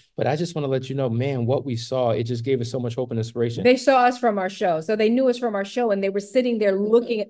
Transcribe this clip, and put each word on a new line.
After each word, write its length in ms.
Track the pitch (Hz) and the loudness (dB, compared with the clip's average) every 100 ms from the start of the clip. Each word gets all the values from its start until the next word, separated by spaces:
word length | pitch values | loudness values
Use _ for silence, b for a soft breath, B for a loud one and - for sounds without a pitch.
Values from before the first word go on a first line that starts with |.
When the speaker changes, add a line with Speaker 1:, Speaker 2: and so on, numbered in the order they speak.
| b - | b -4
Speaker 1:
but 100 | 123 | -2
I 80 | 151 | -2
just 200 | 170 160 | -4 -4
wanna 120 | 139 | -2
let 220 | 135 131 | -2 -2
you 60 | 135 | -2
know, 140 | 127 | -2
man, 360 | 113 135 131 120 | 0 -2 -2 0
what 200 | 139 139 | 0 -2
we 120 | 117 | -6
saw, 320 | - 131 120 | -4 0 0
it 120 | 110 117 | 0 -2
just 180 | 120 | -4
gave 160 | 123 131 | 0 -2
us 100 | 120 | -2
so 120 | 131 | -4
much 140 | 120 120 | -4 -4
hope 160 | 123 | -4
and 60 | 113 | -4
inspiration." 460 | 110 120 117 120 | -4 -2 -2 2
Speaker 2:
They 140 | 226 254 | 2 4
saw 220 | 285 262 | 4 4
us 160 | 247 254 | 4 2
from 180 | 240 202 | 0 0
our 120 | 185 | -4
show. 320 | 196 190 160 | -2 0 0
So 160 | 160 214 | 0 2
they 100 | 220 | 2
knew 200 | 240 262 | 2 2
us 80 | 240 | 0
from 160 | 240 202 | -2 -4
our 80 | |
show, 280 | 202 247 233 | -4 -2 0
and 120 | 196 | 2
they 60 | 196 | 0
were 100 | 196 | -2
sitting 400 | 196 262 247 226 | 0 0 2 2
there 140 | 202 | 2
looking, 500 | 196 208 233 240 220 | 2 4 4 2 -4